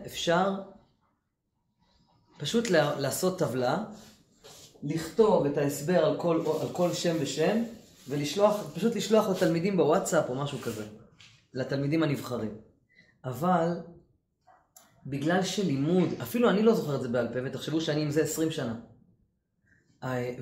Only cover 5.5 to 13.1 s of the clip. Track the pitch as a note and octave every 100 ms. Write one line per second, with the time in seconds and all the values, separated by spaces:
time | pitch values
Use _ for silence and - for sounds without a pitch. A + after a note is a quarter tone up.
5.5 | D3+ C#3+ - D#3 F3 D3+ C#3+ E3+ D#3+ D3+
6.5 | C#3+ C3 - F3 - F3 D#3+ C#3 D3+ D#3+
7.5 | A3 A#3 - - - B2 D3 D3 G3 G#3
8.5 | G#3 D3+ E3+ A3+ G3+ - A3 G3 F#3 E3+
9.5 | E3 F#3+ F#3 C#3+ F#3 F#3 D#3+ C3+ B2+ C#3+
10.5 | B2+ A#2+ G#2+ G#2+ G#2+ - - - - _
11.5 | B2+ B2+ C#3 C#3+ D#3+ D3 B2 - A#2 G#2+
12.5 | - - _ _ _ _